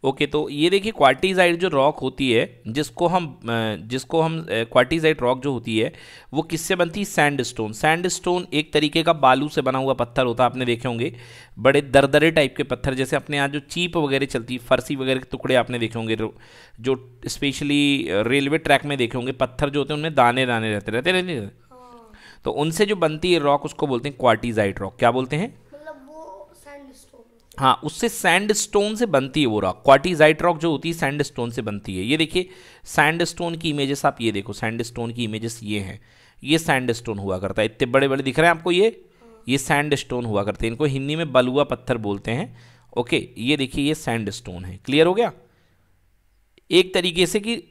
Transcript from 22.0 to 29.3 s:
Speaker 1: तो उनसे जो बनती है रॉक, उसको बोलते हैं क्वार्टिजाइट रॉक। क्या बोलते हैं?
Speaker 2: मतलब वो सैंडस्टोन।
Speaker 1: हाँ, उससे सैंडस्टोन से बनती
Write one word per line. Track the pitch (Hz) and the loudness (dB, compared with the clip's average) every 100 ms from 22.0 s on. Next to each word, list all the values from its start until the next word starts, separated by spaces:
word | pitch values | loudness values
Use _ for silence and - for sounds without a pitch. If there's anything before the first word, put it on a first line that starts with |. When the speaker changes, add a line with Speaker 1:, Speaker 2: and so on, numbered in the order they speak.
| 220 - - - - | -20 -20 -20 -10 -6
Speaker 1:
तो | |
उनसे | - 151 165 208 | -2 -2 2 0
जो | 208 | 2
बनती | 165 156 180 | 0 0 2
है | 170 | 2
रॉक, | 143 143 151 | 4 2 0
उसको | - 151 | -4 -2
बोलते | 123 139 | -2 -4
हैं | 131 | 0
क्वार्टिजाइट | 127 110 120 110 101 98 | 2 2 2 0 0 0
रॉक। | 98 - | -8 2
क्या | 120 | 2
बोलते | 123 127 147 | 2 -2 -4
हैं? | 202 - _ | -4 -8 _
Speaker 2:
मतलब | 285 311 294 262 | -20 -18 -20 -20
वो | 311 320 - 294 _ | -20 -18 -18 -20 _
सैंडस्टोन। | 285 285 277 - - - - _ _ - | -20 -20 -20 -20 -20 -20 -20 _ _ -2
Speaker 1:
हाँ, | 135 - | 0 2
उससे | - - 233 | -2 -4 -4
सैंडस्टोन | 226 185 170 208 208 - 208 208 214 | 0 2 2 2 -2 0 0 0 -2
से | 240 | 0
बनती | 143 135 | 0 0